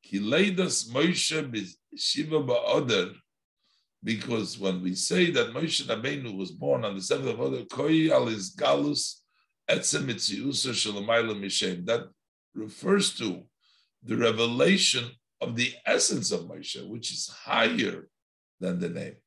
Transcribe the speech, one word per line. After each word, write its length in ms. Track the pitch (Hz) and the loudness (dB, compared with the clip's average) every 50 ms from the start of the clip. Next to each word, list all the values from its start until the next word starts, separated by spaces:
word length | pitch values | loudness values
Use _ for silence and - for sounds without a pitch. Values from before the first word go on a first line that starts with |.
Ki 160 | - - - 101 | -10 -4 -4 -2
leidas 720 | 104 107 135 170 202 202 185 175 185 147 123 - - 113 | 0 2 4 4 4 2 2 0 0 0 0 -2 -4 -2
Moshe 600 | 120 135 160 180 175 - - - 156 156 143 135 | 0 2 2 2 2 2 0 0 0 -2 -4 -2
b'Shiva 960 | 117 107 98 90 - _ _ _ - - - - - 139 156 156 156 151 139 | -6 -6 -6 -8 -14 _ _ _ -10 -4 -2 -2 0 -2 -2 0 0 0 2
ba'Adar, 680 | 123 120 117 - - 131 165 147 123 107 95 87 87 - - _ _ _ _ _ _ _ _ _ _ _ _ _ _ _ _ | 2 2 2 2 2 2 2 2 2 2 2 2 -2 -6 -16 _ _ _ _ _ _ _ _ _ _ _ _ _ _ _ _
because 560 | - 110 113 104 - 127 120 110 104 87 - - | -4 -4 -4 -4 -2 -2 -2 -2 -2 -4 -6 -2
when 240 | 98 95 92 90 | -2 -2 -2 0
we 120 | 90 90 92 | -2 -4 -2
say 360 | - - - 92 185 180 170 | -2 -2 0 4 4 4 4
that 220 | 147 123 117 113 | 4 2 2 2
Moshe 300 | 113 139 165 156 - - - | 0 -4 -2 0 0 -2 0
Rabbeinu 500 | - 113 107 117 139 147 143 131 113 98 | -2 -4 -2 -2 -4 -4 -4 -6 -8 -6
was 160 | 95 95 87 | -6 -6 -8
born 360 | 85 82 - 143 139 127 113 | -8 -4 0 2 2 2 2
on 80 | 104 98 | -2 -4
the 80 | 95 | -4
seventh 260 | 92 - 156 139 135 127 | -2 -2 -2 0 0 -4
of 120 | 113 113 | -4 -2
Adar, 260 | 131 139 135 123 107 | -2 -2 -2 -4 -6
Koi 440 | - - - 143 151 160 160 156 156 | -8 -6 -2 2 4 4 4 6 6
al 180 | 147 147 123 113 | 4 4 4 2
Isgalus 920 | 110 104 95 - - - 147 139 143 143 143 147 147 - - - - - _ _ _ _ _ _ _ _ _ - | -2 -4 -6 -10 -4 0 2 2 4 4 2 0 0 -2 -4 -4 -8 -12 _ _ _ _ _ _ _ _ _ 0
Etzem 380 | - - - - 151 147 143 | 0 2 2 0 0 0 0
Mitziusa 640 | 131 117 92 - - 101 104 123 143 131 - - 131 | -2 -2 -2 -2 -4 -2 -2 -4 -2 -2 -2 -2 -2
Shalamayla 680 | 113 98 - 110 101 101 101 110 117 117 113 113 107 101 | -2 -2 -2 -2 -2 -4 0 2 4 4 4 2 -2 -4
Mishem, 460 | 98 95 - - 107 95 92 87 90 | -4 -2 -2 0 0 0 -2 -4 0
that 240 | 107 117 117 - - _ _ _ _ _ _ _ _ _ | 0 0 0 -2 -6 _ _ _ _ _ _ _ _ _
refers 600 | - 110 110 - - - 185 196 202 190 - - | -10 -10 -10 -12 -6 2 4 4 4 4 2 -2
to 280 | - 120 101 90 87 92 _ _ _ _ _ _ _ _ _ _ _ | -2 -2 -2 -2 -4 -10 _ _ _ _ _ _ _ _ _ _ _
the 140 | - 117 110 | -6 -2 0
revelation 880 | 110 117 113 110 110 117 117 120 127 147 175 196 185 - - - 127 117 120 - _ _ _ _ _ | 4 4 4 4 4 2 0 4 4 6 6 6 6 4 2 2 0 -2 -6 -12 _ _ _ _ _
of 120 | 117 120 117 | -6 -4 0
the 200 | 117 123 127 - - _ | 0 0 -2 -2 -4 _
essence 480 | 110 110 101 - - 101 - - - | 0 2 2 4 2 0 0 0 -2
of 80 | 95 85 85 | -2 -2 -4
Moshe, 420 | 85 82 80 - - - - - 95 | -8 -12 -12 -10 -10 -10 -10 -10 -10
which 240 | 110 120 - - | -10 -8 -8 -8
is 160 | - - - - | -6 -6 -8 -10
higher 800 | - - - - - 113 117 240 247 - 113 95 - 90 - _ _ _ _ _ _ _ _ _ _ _ | -10 -16 -6 -2 2 2 2 2 2 0 0 -2 -2 -6 -12 _ _ _ _ _ _ _ _ _ _ _
than 200 | 92 92 90 87 | -4 -2 -2 -2
the 80 | 87 82 | -2 -4
name. 280 | 85 80 - - - _ _ | -4 -6 -8 -10 -12 _ _